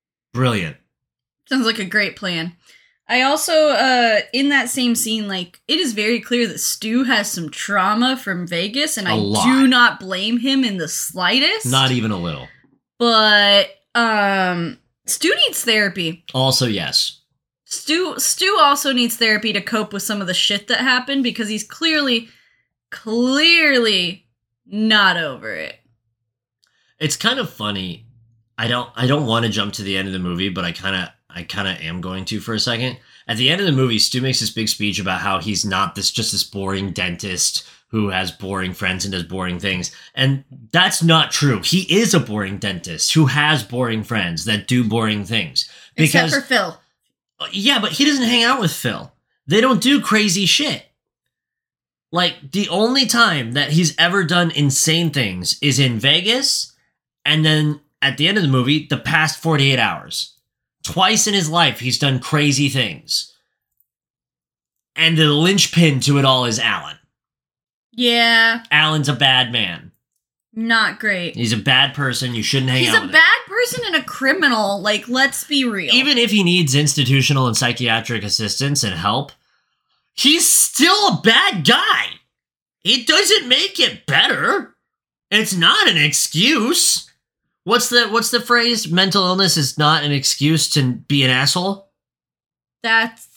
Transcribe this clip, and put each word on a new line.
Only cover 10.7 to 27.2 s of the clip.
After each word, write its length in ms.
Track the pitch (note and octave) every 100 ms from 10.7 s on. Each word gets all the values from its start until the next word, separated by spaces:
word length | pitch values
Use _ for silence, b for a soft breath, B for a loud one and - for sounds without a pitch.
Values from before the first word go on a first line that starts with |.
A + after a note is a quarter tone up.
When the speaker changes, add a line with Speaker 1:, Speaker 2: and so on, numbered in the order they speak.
| F#3+
Speaker 2:
the 100 | D3+
slightest. 800 | - - F#3 F3+ B3 D#4 A4 B2+
Speaker 1:
Not 240 | C3 C3
even 220 | B2 A2
a 40 | F#2+
little. 300 | E2+ C#2+ C2 - _ _ _ -
Speaker 2:
But, 680 | A#3+ A3 G#3+ G#3 G3+ G3+ - - _
um, 840 | A#3+ A3+ G#3+ G3+ G3 F#3 F3 E3 - _ _ -
Stu 280 | - E4 D5+ A#4+
needs 180 | -
therapy. 580 | A#3 A3 G3+ F#3+ E3 F3 -
Speaker 1:
Also, 320 | C3 C3 B2+ B2
yes. 560 | G2 C#2+ - - - _ _ _ _
Speaker 2:
Stu, 500 | - - - E4 F4+ A#3+
Stu 400 | - - F#4 G4+
also 320 | D4+ C#4 C#4+
needs 240 | B3+ A#3 -
therapy 380 | A3+ G#3+ A3
to 80 | G3+
cope 320 | G3+ A3 G#3+
with 80 | G3
some 180 | - G#3
of 60 | F3+
the 80 |
shit 340 | F3 - G3+ -
that 120 | A#3+
happened 420 | B3+ B3+ B3 C#4
because 260 | A#3+ - G#3+
he's 160 | G#3+
clearly, 640 | - - E4 D#4 C#4 A#3 A3+ b b b b _ -
clearly 1400 | - A3 A#3 B3+ C#4 E4 E4+ D4+ B3 A3 F#3+ F3 G3 _ _ _ _ -
not 500 | G3+ A3 G#3+ F#3+ E3+
over 380 | D#3 B2 G#2+
it. 260 | F2 D#2 - _ _ _ _ _ _ _ _ _ _ _ -
Speaker 1:
It's 180 | D#3
kind 220 | -